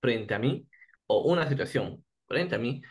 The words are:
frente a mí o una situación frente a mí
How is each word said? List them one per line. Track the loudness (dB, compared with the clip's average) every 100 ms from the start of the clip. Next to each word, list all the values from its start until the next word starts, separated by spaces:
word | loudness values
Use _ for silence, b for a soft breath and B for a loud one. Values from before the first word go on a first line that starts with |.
frente | 0 0 -2
a | 0
mí | 0 -2 -8 b b b _
o | 2 4
una | 2 2
situación | -2 0 -2 -4 -10 _ _ _
frente | -2 -2 -2
a |
mí | -4 -6 B